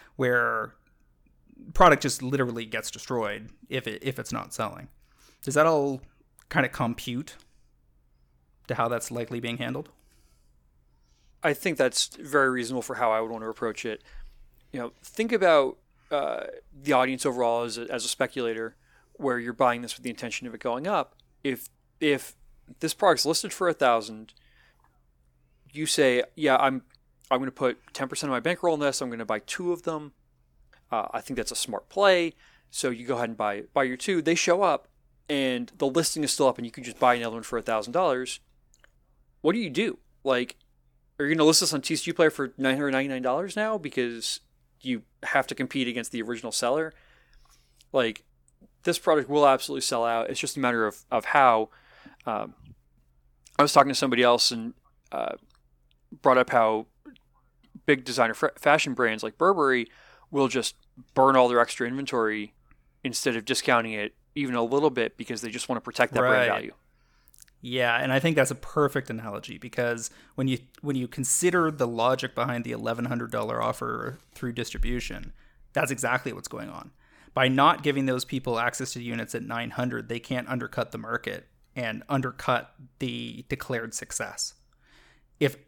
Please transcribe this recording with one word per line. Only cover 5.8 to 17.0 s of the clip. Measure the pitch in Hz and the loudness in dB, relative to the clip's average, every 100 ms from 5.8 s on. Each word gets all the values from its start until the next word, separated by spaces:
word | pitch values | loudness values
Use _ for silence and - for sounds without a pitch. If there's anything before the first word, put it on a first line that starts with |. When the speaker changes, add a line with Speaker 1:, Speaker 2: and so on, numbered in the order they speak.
| 143 131 - _ _ _ - | 0 -4 -10 _ _ _ -6
Speaker 1:
kind | - 127 | 0 0
of | |
compute | - 120 120 - 123 156 - _ _ _ _ _ _ _ _ _ _ _ _ - | 0 -4 -4 -6 -8 -8 -14 _ _ _ _ _ _ _ _ _ _ _ _ -8
to | 123 | -2
how | 117 | -2
that's | 120 - | -2 -6
likely | 120 117 120 | -8 -6 -6
being | 117 117 | -6 -6
handled? | 123 131 160 _ _ _ _ _ _ _ _ _ _ _ _ _ _ _ | -6 -8 -10 _ _ _ _ _ _ _ _ _ _ _ _ _ _ _
Speaker 2:
I | 160 143 | 0 0
think | 190 165 | 0 0
that's | 131 - - - | 0 0 -4 -6
very | 151 143 135 | -2 2 2
reasonable | 127 117 131 | 2 -2 -4
for | 117 120 | -6 -2
how | 120 | 2
I | 110 | 2
would | 113 | -2
want | 113 | -6
to | 110 | -10
approach | 110 117 107 120 | -6 -6 -6 -8
it. | 107 - - - - - _ _ | -10 -12 -18 -18 -20 -20 _ _
You | 135 | -10
know, | 120 - | -10 -12
think | - - 220 | -12 -6 -2
about, | 226 185 156 135 - _ _ - | 2 6 6 4 -2 _ _ -6
uh, | 147 143 62 - - - | -4 -4 -6 -8 -14 -18
the | 143 139 | -10 0
audience | 135 | 2